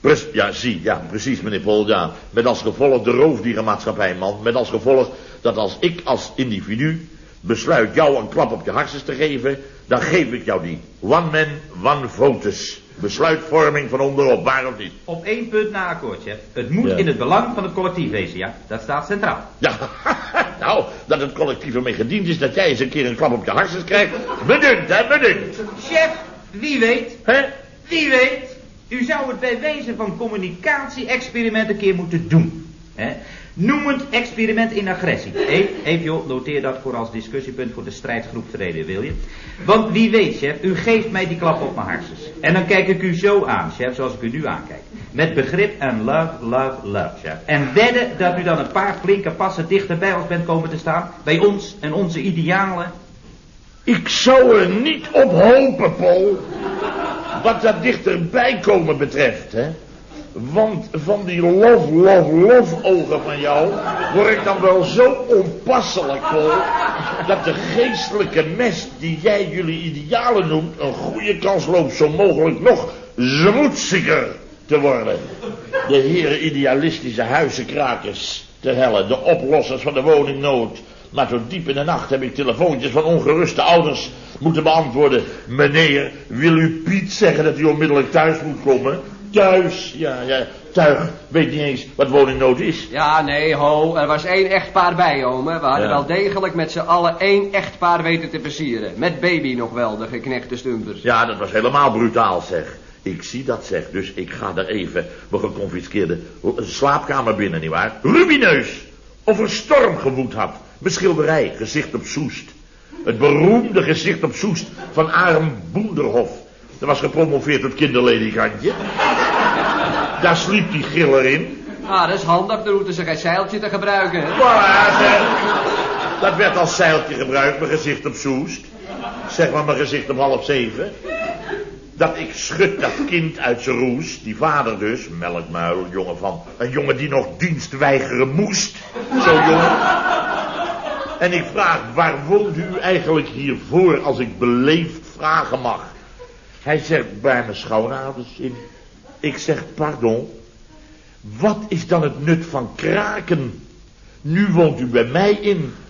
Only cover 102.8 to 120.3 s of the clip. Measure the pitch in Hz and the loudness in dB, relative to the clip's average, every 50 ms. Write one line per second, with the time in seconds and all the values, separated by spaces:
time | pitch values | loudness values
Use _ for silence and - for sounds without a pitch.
102.8 | - - - - - 98 90 80 - - - 123 135 131 117 110 - - 95 82 | -20 -20 -20 -10 -10 -8 -8 -8 -12 -10 -10 -6 -4 -4 -4 -4 -6 -6 -6 -6
103.8 | 76 - - 98 92 - - - 90 82 - 113 107 98 87 87 95 - 104 104 | -6 -6 -8 -6 -8 -6 -8 -10 -10 -10 -10 -8 -8 -6 -4 -4 -4 -4 -4 -6
104.8 | 90 82 - 90 82 - - - - - - 98 101 92 82 - 101 90 85 90 | -6 -4 -4 -4 -6 -6 -14 -18 -10 -6 -4 -2 -2 -4 -4 -6 -8 -6 -6 -10
105.8 | 85 - - 104 92 80 87 82 - - - - - 98 - - 107 92 - - | -10 -6 -2 -2 0 0 -2 -6 -8 -16 -18 -6 -4 -4 -4 -4 -6 -8 -4 0
106.8 | 135 139 143 147 - - 143 139 123 113 107 - 104 92 82 80 80 80 78 85 | 0 2 2 0 -2 -2 -4 -2 0 -2 0 0 -2 -2 -2 -4 -6 -4 -2 -2
107.8 | 98 113 - - - 147 233 339 381 349 302 277 247 180 151 135 - - - - | -2 -4 -6 -2 0 0 2 2 2 2 2 2 4 4 2 2 0 -4 -10 -14
108.8 | - - - - - - - - - 220 214 185 220 - - - - - 302 277 | -18 -20 -20 -20 -20 -20 -20 -4 0 0 0 2 0 -2 -4 -8 0 4 4 4
109.8 | 233 208 165 139 - 135 127 127 131 110 98 107 101 90 - - - - - - | 6 4 0 -2 -2 -2 -2 -2 -4 -4 -2 -4 -4 -4 -6 -14 -20 -20 -20 -6
110.8 | - 185 175 - 185 190 165 156 151 151 160 151 120 92 - - 113 107 - 202 | -4 -4 -2 2 2 2 2 2 2 2 2 2 0 0 -2 -8 -8 -4 -4 -4
111.8 | 190 - - 113 - - - 147 151 117 - - - - - - - - - - | -4 -4 -8 -8 -8 -6 -6 -6 -6 -6 -8 -10 -16 -18 -20 -20 -20 -20 -20 -20
112.8 | - - - - - - 117 110 127 147 147 147 156 190 226 240 220 - 190 185 | -20 -20 -16 -6 -4 -4 0 2 4 4 4 6 6 6 6 4 4 2 2 2
113.8 | 135 143 156 - - 190 196 - 170 156 - - - 214 165 - - - - - | 2 2 0 0 0 -2 -2 -2 -2 -4 -4 -4 -2 -2 -2 -4 -6 -12 -14 -16
114.8 | - - - 160 156 160 165 170 185 180 160 156 165 156 131 104 85 82 - 196 | -16 -4 -2 0 0 2 2 2 4 4 4 4 2 0 -4 -6 -12 -6 -4 -4
115.8 | 220 214 180 147 139 110 104 123 107 - - - - - - - - - - - | -4 -2 -2 -2 -2 2 2 0 0 0 -6 -14 -18 -20 -20 -20 -20 -20 -12 -6
116.8 | 127 143 143 - 143 143 - 151 165 156 143 135 - 147 147 127 135 135 - - | -2 -2 0 0 0 -2 2 2 2 2 2 0 0 0 0 0 0 -2 0 0
117.8 | 151 139 120 123 123 120 117 113 110 107 95 110 110 113 104 104 135 190 - - | 0 2 4 4 4 4 4 2 0 -2 0 0 -2 -2 -2 -2 -2 -2 -2 -2
118.8 | - - - - - - - - - - - - - - - - - - - 185 | -6 -6 -2 0 0 0 2 2 0 0 2 2 2 2 2 0 0 0 0 -2
119.8 | 170 - - - - - - - 156 175 | -2 -2 -2 -2 -2 -4 -4 0 2 2